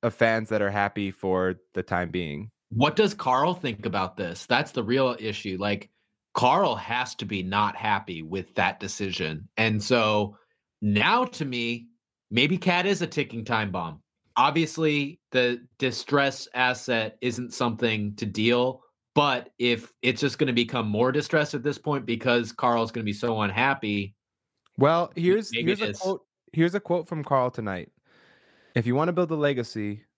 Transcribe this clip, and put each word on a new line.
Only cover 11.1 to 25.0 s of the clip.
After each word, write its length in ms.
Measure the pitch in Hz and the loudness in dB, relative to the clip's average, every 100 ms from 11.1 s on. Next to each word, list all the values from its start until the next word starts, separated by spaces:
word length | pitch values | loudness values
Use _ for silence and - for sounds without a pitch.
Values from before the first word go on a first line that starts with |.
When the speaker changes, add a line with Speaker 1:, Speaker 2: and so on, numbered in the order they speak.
| 226 254 | 2 0
Speaker 2:
to 180 | - | -4
me, 440 | 143 123 117 120 117 _ _ _ _ | -6 -2 -2 -4 -8 _ _ _ _
maybe 260 | 110 147 185 | 2 4 2
Cat 300 | 185 175 185 | 2 2 2
is 160 | 196 | 0
a 40 | 170 | -2
ticking 380 | - 135 117 | -2 -4 -6
time 260 | 113 113 107 | -2 -2 0
bomb. 300 | 90 82 76 _ _ _ - | -4 -6 -10 _ _ _ 2
Obviously, 840 | 135 151 156 - 160 147 143 160 _ | 2 4 -2 0 0 2 -2 -8 _
the 300 | 131 123 120 - _ | 0 2 0 -8 _
distress 680 | 131 117 - 143 139 131 - | -2 -2 -2 2 2 -2 -10
asset 640 | 123 127 123 - 117 110 - | 0 0 0 -2 -2 -2 -4
isn't 320 | 123 123 123 | -6 -4 -8
something 640 | - 123 113 120 110 104 104 | -2 -2 0 0 0 -2 -4
to 80 | |
deal, 560 | 107 98 110 123 127 131 _ _ _ | -6 0 2 4 2 -2 _ _ _
but 360 | - 143 127 120 _ | 2 4 2 -4 _
if 340 | 123 117 - _ | 2 2 -2 _
it's 220 | 123 127 | -2 0
just 160 | 143 - | -2 0
gonna 160 | 139 | 0
become 340 | 120 117 127 107 | 2 0 0 0
more 240 | 104 123 | 2 2
distressed 400 | 135 143 160 147 | 0 0 0 0
at 100 | 147 | -2
this 140 | 127 135 | -4 -4
point 280 | - 143 110 | -4 -4 -2
because 440 | 117 131 120 110 | -2 2 2 0
Carl's 380 | - 127 117 113 | 0 2 2 0
gonna 140 | 120 | -2
be 80 | 107 | -4
so 300 | 101 123 110 | -4 -2 0
unhappy, 720 | 104 95 131 135 107 104 101 - _ _ _ _ _ - | 0 2 0 0 -2 -4 -4 -10 _ _ _ _ _ 2
Speaker 1:
Well, 340 | 139 165 | 4 4